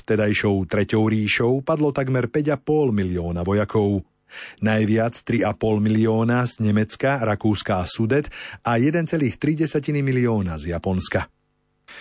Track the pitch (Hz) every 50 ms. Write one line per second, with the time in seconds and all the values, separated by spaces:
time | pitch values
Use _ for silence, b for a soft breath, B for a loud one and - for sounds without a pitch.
0 | - - 113 107 107 107 98 - - 107 98 98 92 80 - 104 101 - 113 110
1 | 110 110 110 110 104 104 - - 120 120 127 139 135 - 160 151 151 147 131 143
2 | 135 131 131 127 120 120 - 151 147 151 143 135 - - 151 151 147 123 104 101
3 | 95 90 90 90 85 85 85 85 85 95 101 107 104 - - 110 104 101 101 95
4 | - _ _ _ _ B B B B B B B 101 110 110 110 107 104 110 113
5 | 113 120 - - - - 117 113 92 104 - - 113 110 107 104 107 107 110 110
6 | 113 110 110 113 113 117 120 123 123 120 - - 110 107 104 107 107 - - -
7 | - 135 139 131 113 107 104 - - 110 104 - - 120 101 92 87 - - -
8 | 113 110 135 147 147 - B B B B B B B 117 120 117 127 156 156 170
9 | 165 - 170 160 139 117 - - - 151 160 151 160 151 - 151 139 - 147 143
10 | 139 135 131 127 123 117 113 104 95 87 80 73 73 85 85 82 - 98 92 92
11 | - - - 92 76 - _ _ _ _ _ _ _ _ _ _ _ B B B